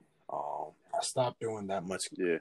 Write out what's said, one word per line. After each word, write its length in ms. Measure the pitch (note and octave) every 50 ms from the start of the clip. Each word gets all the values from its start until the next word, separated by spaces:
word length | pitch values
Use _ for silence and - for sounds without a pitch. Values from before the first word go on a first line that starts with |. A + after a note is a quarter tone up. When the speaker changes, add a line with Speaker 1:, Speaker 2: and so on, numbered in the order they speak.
| _ _ _ _ _ -
Speaker 1:
Um, 420 | - - - - D3 D3 D3+ D#3 - _ _ - -
I 80 | E3+ -
stopped 360 | - - C3+ B2 A#2+ - -
doing 260 | A#2 A2+ A2 G#2+ G2+
that 160 | F#2+ F#2+ F#2+ E2+
much, 240 | F#2 F#2 - - -
Speaker 2:
Yeah. 260 | - - F#2 E2+ E2 D#2+